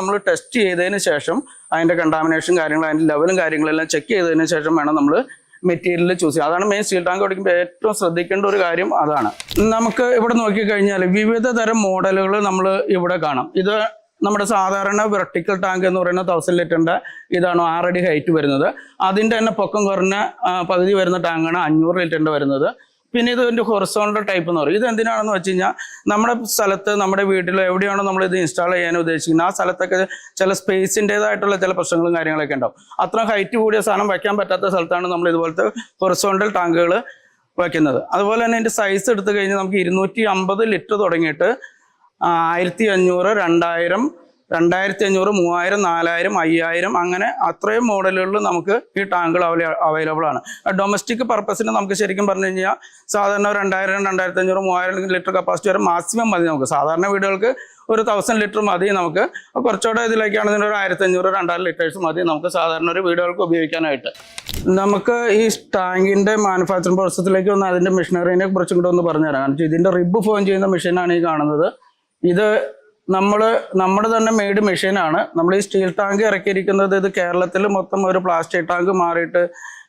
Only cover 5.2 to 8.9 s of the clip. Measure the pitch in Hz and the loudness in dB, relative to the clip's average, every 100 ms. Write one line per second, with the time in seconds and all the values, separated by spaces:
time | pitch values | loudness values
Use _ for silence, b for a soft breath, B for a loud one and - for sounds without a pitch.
5.2 | 262 B B B 180 170 180 175 175 180 | -2 B B B -2 -2 -2 0 0 0
6.2 | 165 151 147 175 208 202 208 190 175 185 | 0 0 0 0 0 -2 -2 -2 -2 -2
7.2 | 196 190 190 175 175 - 220 208 180 170 | -2 -2 0 0 0 -2 -4 0 -2 -2
8.2 | 170 196 196 196 175 170 190 | -2 0 0 0 0 0 0